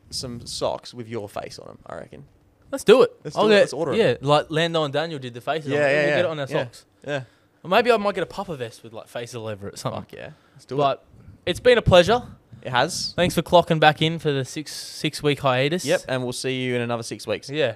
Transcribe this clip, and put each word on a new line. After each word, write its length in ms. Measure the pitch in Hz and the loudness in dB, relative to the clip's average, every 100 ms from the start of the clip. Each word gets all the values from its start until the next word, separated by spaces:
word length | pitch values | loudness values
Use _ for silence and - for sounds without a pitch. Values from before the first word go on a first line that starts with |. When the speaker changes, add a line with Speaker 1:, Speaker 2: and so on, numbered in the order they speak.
| - | -14
Speaker 1:
some 360 | - 127 120 - | -10 -10 -10 -10
socks 480 | - 123 64 - | -4 -4 -4 -10
with 140 | 123 110 | -14 -10
your 200 | 113 104 | -10 -8
face 300 | - - - | -10 -12 -14
on 100 | - | -18
'em, 80 | - - | -18 -16
I 100 | - | -14
reckon. 280 | - - 143 _ _ _ - | -14 -18 -20 _ _ _ -12
Speaker 2:
Let's 140 | 277 | 0
do 180 | - 254 | 6 6
it. 100 | - - | 6 0
Speaker 1:
Let's 120 | 156 160 | -8 0
Speaker 2:
I'll 80 | |
Speaker 1:
do 60 | 214 | 4
it. 40 | |
Speaker 2:
get, 60 | 202 | 6
Speaker 1:
Let's 120 | 175 | 4
order 200 | 131 156 | 0 -2
'em. 60 | 208 | 2
Speaker 2:
yeah, 160 | 175 - | 2 2
like, 260 | 135 147 - | 2 2 2
Lando 340 | 156 170 165 | -2 0 0
and 80 | 147 | 0
Daniel 260 | 143 165 151 | -2 -4 -6
did 140 | 127 | -10
the 60 | 120 | -10
faces 300 | 139 160 143 | -4 -4 -2
Speaker 1:
Yeah, 80 | 143 | 0
Speaker 2:
on 40 | |
it. 40 | 147 | 2
Speaker 1:
yeah, 60 | 147 | 4
Speaker 2:
We'll 60 | 147 | 2
Speaker 1:
yeah. 60 | 147 | 2
Speaker 2:
get 80 | |
it 60 | 175 | 0
on 80 | 156 | -2
our 80 | 135 | -4
Speaker 1:
Yeah. 160 | 151 | -4
Speaker 2:
socks. 220 | 123 - _ _ - | -4 -10 _ _ -8
Speaker 1:
Yeah. 160 | 143 123 _ _ _ | -8 -8 _ _ _
Speaker 2:
Or 60 | 165 | 0
maybe 200 | 202 240 | 2 4
I 60 | 226 | 2
might 180 | 202 | 0
get 80 | 190 | -2
a 40 | 160 | -6
puffer 280 | - 196 | -8 -8
vest 280 | 143 113 - | -8 -10 -12
with, 80 | 113 | -18
like, 140 | 110 - | -16 -14
Faisal 420 | 127 120 120 110 | -12 -10 -10 -8
over 180 | 101 98 | -8 -10
it, 100 | - | -10
something. 240 | 127 - | -8 -8
Speaker 1:
Fuck 100 | - | -12
yeah. 180 | - 62 151 _ | -16 -16 -18 _
Let's 120 | - - | -20 -8
do 80 | 135 | 0
it. 20 | |
Speaker 2:
But 260 | 143 - _ - - - - | 0 -2 _ -20 -20 -10 -6
it's 140 | 175 | 2
been 180 | 247 233 | 4 4
a 40 | |
pleasure. 400 | - 180 175 240 - - _ - | 8 8 8 4 0 -18 _ -14
Speaker 1:
It 80 | - | -2
has. 420 | 127 156 - - - | 0 0 -2 -6 0
Speaker 2:
Thanks 180 | 175 | 0
for 80 | - | 0
clocking 360 | - 175 165 160 | 4 4 4 4
back 220 | 156 143 | 4 4
in 160 | 160 165 | 0 0
for 140 | 156 | -2
the 120 | 139 | -2
six, 280 | 123 156 147 | -4 -8 -10
six-week 680 | - - - 156 - 147 143 | -12 -14 -6 -6 -2 -2 0
hiatus. 440 | 139 127 139 180 | 2 2 0 0
Speaker 1:
Yep, 180 | 131 - - | 0 0 0
and 140 | 127 | -4
we'll 80 | 123 | -4
see 300 | 123 135 131 | -4 -4 -4
you 120 | 127 | -2
in 60 | 123 | -2
another 200 | 120 117 | -2 -4
six 220 | 113 104 113 | -6 -8 -4
weeks. 220 | 104 - | -6 -4
Speaker 2:
Yeah. 260 | 147 131 | -2 -2